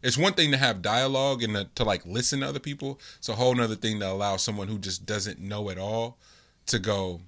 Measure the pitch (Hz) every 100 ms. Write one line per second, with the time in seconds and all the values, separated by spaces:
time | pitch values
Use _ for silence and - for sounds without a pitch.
0 | 131 127 180 175 156 135 131 101 104 113
1 | 135 135 135 135 117 104 98 - 113 92
2 | 87 104 - 139 139 143 147 139 139 135
3 | - - - 107 127 123 117 107 113 107
4 | 98 95 101 95 - 104 98 107 95 92
5 | 95 107 101 - 98 104 104 92 98 110
6 | 117 123 - - _ _ - 117 98 101
7 | 95 87